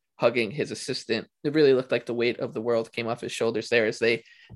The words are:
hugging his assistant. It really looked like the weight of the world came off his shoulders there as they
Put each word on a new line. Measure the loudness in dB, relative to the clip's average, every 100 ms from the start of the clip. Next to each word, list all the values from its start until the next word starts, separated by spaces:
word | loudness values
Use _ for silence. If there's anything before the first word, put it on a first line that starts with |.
| _ 0
hugging | 2 2 -2
his | -2 -6
assistant. | -6 -8 -8 -4 -4 -6 _ -2
It | 4
really | 6
looked | 6 2
like | -2 -2
the |
weight | -2 0 -2
of | -6
the | -4
world | -2 -2 -2
came | -6 -6
off | -6
his | -6
shoulders | -4 -2 -2 0
there | 2 2
as | 2
they | 2 0 -4 _ -20